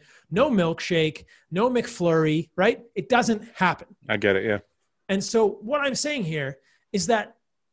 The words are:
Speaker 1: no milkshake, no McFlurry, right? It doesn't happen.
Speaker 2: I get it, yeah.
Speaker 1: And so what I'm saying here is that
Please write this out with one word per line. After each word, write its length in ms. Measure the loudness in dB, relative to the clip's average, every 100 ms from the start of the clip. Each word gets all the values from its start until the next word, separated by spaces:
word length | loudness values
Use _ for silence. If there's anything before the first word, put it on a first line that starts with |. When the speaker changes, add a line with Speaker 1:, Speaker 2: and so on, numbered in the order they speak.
| _ -20 -6
Speaker 1:
no 180 | 0 2
milkshake, 720 | 2 0 -2 -2 0 0 -2 -16 _ -8
no 180 | -2 0
McFlurry, 840 | 0 -4 -2 2 2 2 0 -2 0
right? 240 | 0 0 -6
It 140 | -8 0
doesn't 340 | 2 2 -2 -4
happen. 340 | -2 0 0 -8 _ -6
Speaker 2:
I 80 | 0
get 200 | 2 2
it, 80 |
yeah. 140 | 2 -2 -4 _ _ _ -4
Speaker 1:
And 140 | -4
so 260 | 0 2 2 0
what 200 | -4 -2
I'm 140 | -2 -2
saying 280 | -4 -4
here 340 | -4 -4 -6 -8 _ _ _
is 140 | -4 0
that 280 | -2 -2 _ _ _ _